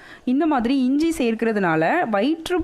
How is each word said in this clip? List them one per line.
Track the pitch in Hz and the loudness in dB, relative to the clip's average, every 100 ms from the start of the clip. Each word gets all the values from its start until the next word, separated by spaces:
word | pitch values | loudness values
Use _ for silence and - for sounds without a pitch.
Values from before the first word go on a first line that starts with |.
| - - - | -20 -10 -2
இந்த | 262 320 | 0 2
மாதிரி | 285 226 277 254 | 0 0 0 2
இஞ்சி | 285 330 320 | 2 0 0
சேர்க்கிறதுனால | 240 220 226 208 185 160 160 311 233 | 0 0 0 0 0 2 2 0 0
வயிற்று | 202 247 330 - 359 | 0 0 -2 -2 -4